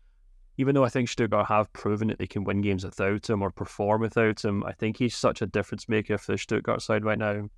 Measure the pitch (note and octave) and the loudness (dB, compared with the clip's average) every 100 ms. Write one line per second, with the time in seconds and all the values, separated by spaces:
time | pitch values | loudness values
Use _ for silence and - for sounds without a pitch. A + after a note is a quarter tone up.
0 | _ _ _ - - - C3+ C#3 B2 C3 | _ _ _ -20 -12 -2 2 4 4 2
1 | A#2+ - A2 G#2 G2+ G#2+ G#2 - G2+ G#2 | -2 0 2 2 4 2 2 -2 -2 0
2 | A2 - F#2 G#2 G2 G2+ G2+ F#2+ - - | 0 -2 -4 -4 0 0 2 0 -4 -2
3 | G2 G#2 - G#2 G2 - F#2+ - G#2 A2 | 0 0 -2 -2 -2 -4 -8 -2 0 2
4 | A2 A#2 A2 G2+ A2 G2+ F#2 - A2 - | 2 2 2 2 -2 -2 -4 -4 -4 -2
5 | A#2+ - A#2+ - F#2+ G#2+ - G#2 - A2 | -2 0 0 0 -2 -2 -4 -8 -2 -2
6 | G#2 G#2 - G2 - A2 - A2 - G#2+ | 0 -4 -2 -4 -2 -2 0 -2 0 0
7 | G#2+ G#2+ G#2+ G#2 G#2 | 0 0 -2 -2 -6